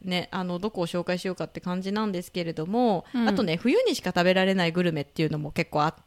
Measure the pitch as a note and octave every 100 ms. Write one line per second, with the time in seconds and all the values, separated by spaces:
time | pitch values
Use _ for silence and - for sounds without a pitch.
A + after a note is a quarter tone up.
0 | F#3 F3+ - F#3 F3+ F3 G#3+ F#3 E3+ F3
1 | E3+ F3+ F#3+ F3+ - - F3+ F#3 F#3+ G#3+
2 | G#3+ F3+ - F#3 E3 D#3+ E3 A#3 A#3+ F3+
3 | - B3 A3+ G3 F#3 E3 A#3+ G#4+ A#4+ C4+
4 | F#3 F3 F3+ F#3 F#3+ F#3+ E3+ F3 F3 D#3
5 | - - D#3 D3+ D3 - D#3+ D3+ D3+ -